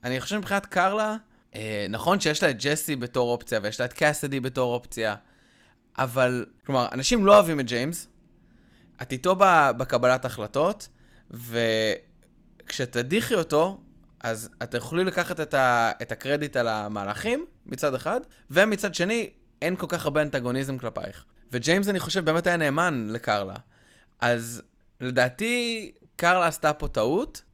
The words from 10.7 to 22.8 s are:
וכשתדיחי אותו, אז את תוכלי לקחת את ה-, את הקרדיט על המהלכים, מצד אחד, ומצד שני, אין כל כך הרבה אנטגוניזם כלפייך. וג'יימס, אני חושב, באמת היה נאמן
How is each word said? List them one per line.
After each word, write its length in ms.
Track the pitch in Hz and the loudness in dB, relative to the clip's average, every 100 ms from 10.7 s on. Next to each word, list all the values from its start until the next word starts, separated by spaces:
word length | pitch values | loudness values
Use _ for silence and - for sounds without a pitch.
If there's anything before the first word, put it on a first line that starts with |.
| 208 - _ - - _ 117 117 117 117 110 110 101 - _ _ _ _ _ - | -2 -12 _ -20 -20 _ -16 -6 -2 0 2 0 -2 -8 _ _ _ _ _ -12
וכשתדיחי 720 | - 127 120 123 196 233 220 | -6 -4 -4 0 0 0 -2
אותו, 420 | 160 147 175 196 - - - _ | 2 2 2 -2 -18 -20 -20 _
אז 260 | 120 113 113 - | -6 -6 -8 -12
את 80 | 120 120 | -6 -6
תוכלי 280 | - 165 | -4 -2
לקחת 360 | 185 - 175 170 | -2 -2 -4 -4
את 140 | 151 | -2
ה-, 380 | 143 131 120 117 101 | 2 4 4 2 -2
את 100 | 98 | -8
הקרדיט 440 | 117 135 147 147 127 | -8 -2 -2 0 -2
על 120 | 117 | 0
המהלכים, 760 | 107 104 104 98 104 208 254 349 _ - | 0 -4 -6 -6 -4 -4 -4 -6 _ -12
מצד 300 | 127 151 135 | -4 -2 -2
אחד, 260 | 156 233 - - _ | -4 -4 -6 -20 _
ומצד 440 | 139 208 208 208 165 | 2 2 2 -4 -2
שני, 340 | 175 233 220 _ _ _ | -2 -2 -4 _ _ _
אין 140 | 160 180 | -4 -4
כל 120 | - | -4
כך 160 | 170 151 | -4 -2
הרבה 160 | 143 | 0
אנטגוניזם 560 | 151 139 123 127 135 131 | 0 -2 -2 -2 -4 -6
כלפייך. 480 | 123 - 98 - - _ - | -6 -8 -10 -14 -20 _ -8
וג'יימס, 380 | 123 123 180 202 | -6 2 2 2
אני 100 | 190 | -2
חושב, 260 | - 190 160 | -2 -2 0
באמת 220 | 160 175 | 2 2
היה 100 | 175 | 2
נאמן 500 | 151 143 | 0 2